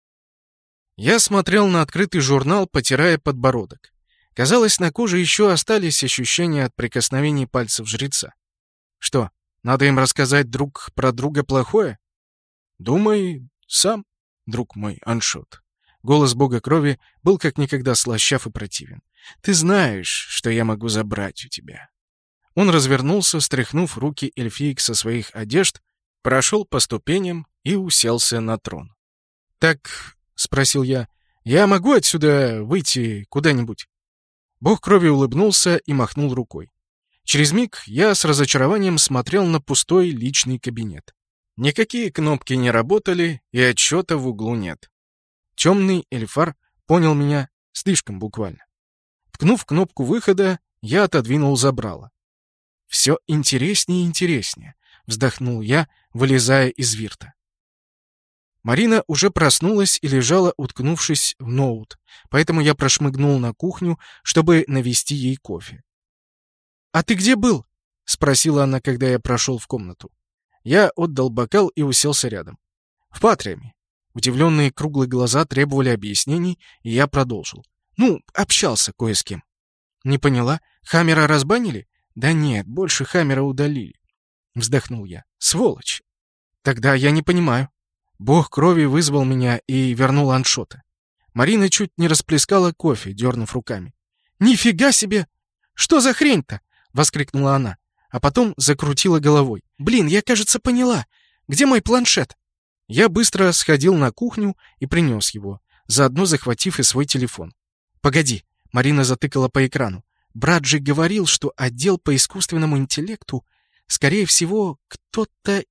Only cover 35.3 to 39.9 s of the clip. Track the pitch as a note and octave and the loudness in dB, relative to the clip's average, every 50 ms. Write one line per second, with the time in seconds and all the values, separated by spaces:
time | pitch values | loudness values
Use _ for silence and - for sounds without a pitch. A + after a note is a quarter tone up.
35.3 | C3+ D#3+ G#3+ G#3 F3+ - - F3+ E3+ - - D#3 C#3+ C3 A#2 - - D3 D3 C3+ | 0 2 2 2 2 2 2 2 0 0 0 -2 -2 -2 -2 -2 -2 -2 -2 -2
36.3 | B2 B2+ A#2 - - D#2 E2 - _ _ _ _ _ _ _ _ _ _ _ - | -2 -4 -8 -10 -12 -16 -18 -18 _ _ _ _ _ _ _ _ _ _ _ -2
37.3 | - C#3+ D3+ C#3+ E3+ A#3 B3 - - - - G2+ G#2+ C#3+ G3+ G#3+ F#3+ - - D#3 | 0 2 2 2 2 0 -2 -2 -6 -12 -16 -6 0 2 2 2 2 2 2 2
38.3 | C#3+ C#3+ C#3 - - C3+ C3 D3+ G#3+ G#3 G3 F#3 E3+ D3+ - - C3+ B2 A#2 - | 2 2 2 2 2 2 2 2 2 0 0 0 0 0 0 0 0 -2 -2 -2
39.3 | F#3 G3+ F#3+ E3+ E3 D3+ - - C3+ - - - | 0 0 0 0 0 -2 -2 -2 -2 -2 0 2